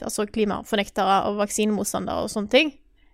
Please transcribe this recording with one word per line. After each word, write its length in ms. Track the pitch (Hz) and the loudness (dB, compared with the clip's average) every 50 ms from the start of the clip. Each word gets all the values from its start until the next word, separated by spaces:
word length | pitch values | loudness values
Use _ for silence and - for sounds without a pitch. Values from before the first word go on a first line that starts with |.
altså 280 | - 226 - - 208 214 | -10 -8 -4 -4 -6 -4
klimafornektere 960 | - 220 208 208 - - - - 226 208 202 - - 214 190 190 196 190 - | 0 0 0 0 0 -4 -4 -2 -2 -2 -2 -2 -2 0 2 4 4 4 2
og 160 | 214 208 208 | 0 0 -2
vaksinemotstandere 840 | 202 208 - - 214 214 214 190 202 - - - 185 - - 82 - | -2 -2 0 0 0 0 0 0 -2 -2 -4 -4 -4 -4 -4 -4 -4
og 60 | 208 | -4
sånne 200 | - 220 202 - | -4 -4 -2 4
ting. 220 | - 269 320 302 - - _ _ _ _ _ _ | 4 4 4 4 -2 -10 _ _ _ _ _ _